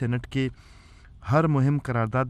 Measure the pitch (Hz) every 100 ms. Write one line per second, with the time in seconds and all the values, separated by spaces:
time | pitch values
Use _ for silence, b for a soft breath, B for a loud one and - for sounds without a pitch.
0 | 120 123 - 135 131 B B B B B
1 | B - - 147 160 139 135 147 131 117
2 | 110 131